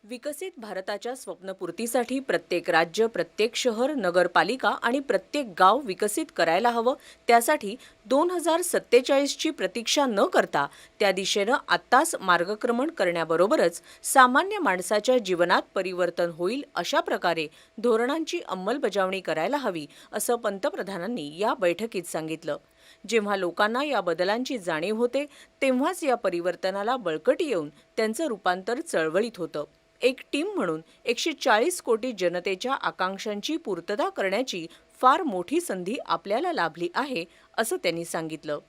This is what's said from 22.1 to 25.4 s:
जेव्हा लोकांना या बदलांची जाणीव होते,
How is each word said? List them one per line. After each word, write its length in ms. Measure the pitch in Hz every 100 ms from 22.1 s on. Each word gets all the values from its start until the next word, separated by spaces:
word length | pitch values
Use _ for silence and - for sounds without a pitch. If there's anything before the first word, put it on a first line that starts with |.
| 170 160 160 151 143 _ _ - - 185
जेव्हा 260 | 226 202 196
लोकांना 480 | 180 175 208 240
या 180 | 302 240
बदलांची 560 | 175 165 180 220 254 254
जाणीव 380 | 175 156 180 220
होते, 300 | 240 277 294 -